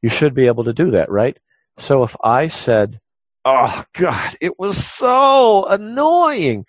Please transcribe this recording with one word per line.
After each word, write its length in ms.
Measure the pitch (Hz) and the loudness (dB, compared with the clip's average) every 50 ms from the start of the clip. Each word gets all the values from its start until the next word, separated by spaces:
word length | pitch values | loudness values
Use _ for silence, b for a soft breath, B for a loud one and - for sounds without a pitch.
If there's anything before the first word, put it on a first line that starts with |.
you 60 | - 117 | -2 -2
should 260 | 113 - 151 151 131 | -2 0 0 0 2
be 120 | 127 131 | 2 2
able 180 | 123 120 113 120 | 2 2 0 -2
to 80 | 117 | -6
do 200 | 117 - 165 180 | -2 -2 0 0
that, 180 | 120 92 78 - | 2 0 0 0
right? 280 | - 101 110 127 - _ _ _ _ _ _ _ _ _ | -2 -2 -2 -2 -4 _ _ _ _ _ _ _ _ _
So 240 | - - 143 135 | -2 0 2 2
if 140 | 123 113 - - | 2 0 -2 -4
I 260 | - 107 117 127 151 165 | 0 0 2 2 0 -2
said, 520 | - - - - 120 110 104 101 110 110 _ _ _ _ _ _ _ _ _ | -6 -8 -2 0 2 2 2 0 -4 -14 _ _ _ _ _ _ _ _ _
Oh, 400 | 127 131 131 120 117 98 - - _ _ | 0 2 2 2 0 -2 -8 -14 _ _
God, 420 | - 175 175 131 101 - - - - | -4 -2 -2 -2 -4 -8 -10 -10 -8
it 180 | - 175 - _ | -8 -8 -8 _
was 260 | 185 202 196 - - | -8 -8 -8 -8 -10
so 800 | - - - - 247 247 254 269 269 269 269 262 233 214 196 190 | -12 -12 -4 -2 0 2 4 4 4 6 6 6 6 4 2 2
annoying 1000 | - 196 202 214 214 233 254 294 311 330 349 349 320 302 240 170 139 117 104 95 | 0 -2 -2 -2 -6 -4 -2 0 2 2 4 2 2 0 -2 -2 -2 -2 -4 -6